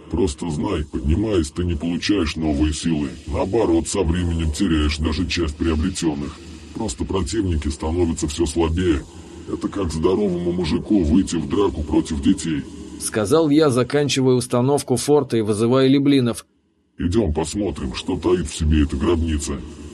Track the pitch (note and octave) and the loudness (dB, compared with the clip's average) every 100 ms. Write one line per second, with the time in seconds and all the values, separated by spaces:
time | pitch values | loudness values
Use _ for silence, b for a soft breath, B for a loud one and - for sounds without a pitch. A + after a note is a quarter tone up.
0 | - E2 F#2+ - F2 D2+ - - D2 - | -6 0 0 0 -6 -4 -2 -4 -4 -4
1 | C#2+ F2 A2 F#2+ D2+ E2+ F2+ D#2+ E2 E2+ | 0 0 2 0 -2 -4 -2 -2 -4 -4
2 | - G2+ D#2 D#2+ D#2 C#2+ D2+ D2+ E2+ D2+ | 0 0 0 -2 -2 0 0 0 -2 -2
3 | C2+ - - - F#2 A2+ F#2+ A2 - G2+ | -2 -8 -8 -4 0 2 2 2 0 0
4 | D#2+ F2+ F2 E2 D#2+ D2+ F#2+ D#2 D2 D2 | 0 0 0 0 -2 0 0 2 0 0
5 | D#2 D#2 E2+ F2 D#2+ D2 E2 D#2 F#2 - | -2 -2 -2 -2 -4 -2 -2 0 0 0
6 | E2 C#2+ C#2+ - - - - - A2 - | -2 -2 -6 -10 -18 -18 -16 -8 -6 -6
7 | E2+ F#2+ F2+ A2 F#2+ D#2+ D2 C#2+ - E2+ | -4 -2 -2 -2 0 0 -2 -4 -4 0
8 | E2 E2 D#2 - E2+ E2+ E2 E2 F2+ D#2 | 0 0 -4 -2 -2 2 0 2 0 0
9 | - - - - - - - D4 D#2+ D#2 | -4 -16 -18 -16 -10 -6 -6 -4 -4 0
10 | F2+ F#3+ G2 F2 F2 F2 D#2+ E2+ - G#2 | 0 2 2 0 -2 -2 -2 -2 2 2
11 | D2+ F#2 F#2 E2+ C#2+ F2+ G2 D#2 D#2 D#2 | 4 4 2 -2 -2 0 0 0 0 0
12 | - D2+ - F#2+ E3 D2 - - - - | 0 0 2 2 0 -4 -6 -14 -16 -10
13 | - A2 G#2 D#3 D#3+ D3 D#3 B2 A#2+ D3 | -4 -2 2 4 4 4 4 2 2 0
14 | C#3+ C3+ C3 B2+ A#2+ B2 B2+ C#3+ - A#2+ | 2 2 4 2 2 0 2 2 0 -2
15 | - D3 C3 A#2 G#2+ G#2 A#2 C3 C3+ C#3+ | 4 4 4 0 0 0 4 4 6 6
16 | C#3 C#3 A#2+ G#2+ - _ _ _ _ - | 6 4 2 -2 -10 _ _ _ _ -4
17 | F2 G#2 F#2+ D2 - G#2 G2 D2+ C2 - | 0 2 2 0 -2 -2 -4 -4 -8 -6
18 | - F2+ D#2+ F2+ D#2 - D2+ D#2 C#2 C#2+ | -6 -2 0 0 0 -2 2 4 2 0
19 | D2+ E2+ E2 D2+ - C#2 - - - | 0 0 0 -2 -4 -8 -10 -16 -16